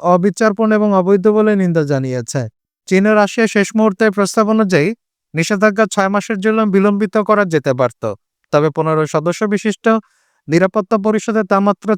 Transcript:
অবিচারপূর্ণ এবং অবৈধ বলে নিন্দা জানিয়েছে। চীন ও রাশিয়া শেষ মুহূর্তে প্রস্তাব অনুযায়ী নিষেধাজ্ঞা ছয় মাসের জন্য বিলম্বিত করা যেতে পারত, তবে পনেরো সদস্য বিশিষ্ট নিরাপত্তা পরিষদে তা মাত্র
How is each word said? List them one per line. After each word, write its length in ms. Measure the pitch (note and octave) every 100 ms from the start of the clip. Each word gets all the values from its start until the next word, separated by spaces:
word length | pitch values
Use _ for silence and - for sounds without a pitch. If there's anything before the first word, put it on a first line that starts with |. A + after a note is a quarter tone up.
অবিচারপূর্ণ 680 | E3+ F3+ F#3+ F#3 A3 G3 A3
এবং 180 | G#3+ G#3
অবৈধ 300 | G3 F3+ G3+ G3
বলে 240 | G#3+ G#3+ G#3
নিন্দা 260 | F#3 E3
জানিয়েছে। 560 | D3 C#3 C3 B2+ A#2+ C#3+ A#2 _ _ _ -
চীন 160 | F#3+ G3+
ও 60 |
রাশিয়া 320 | G#3+ G3+ - A3+
শেষ 220 | G#3+ G3 A3
মুহূর্তে 280 | A3 F#3+ A3
প্রস্তাব 360 | G3+ G3 - G#3
অনুযায়ী 400 | A3 G#3+ F3+ D#3 A3+ _ _ _
নিষেধাজ্ঞা 500 | D3+ E3 G#3 G#3+ G3+ G#3+
ছয় 180 | - F#3+
মাসের 300 | G3+ - A3
জন্য 200 | G3+ A3
বিলম্বিত 540 | A3 F#3+ G3 G3+ G#3 A3
করা 260 | G3+ G#3+
যেতে 280 | G3 D#3+ C#3+
পারত, 280 | B2+ B2+ - A2+ G2 _ _ _
তবে 160 | D3 D3+
পনেরো 320 | D3 D#3+ D#3 D#3
সদস্য 340 | D#3+ D#3 F3
বিশিষ্ট 420 | G#3+ G3 A3 G3 - A3 - _ _ _ -
নিরাপত্তা 480 | D#3+ F#3 G#3+ F#3+ A3
পরিষদে 440 | G3+ G#3+ - A3
তা 120 | G3+ G3
মাত্র 280 | G3+ G3+ G3+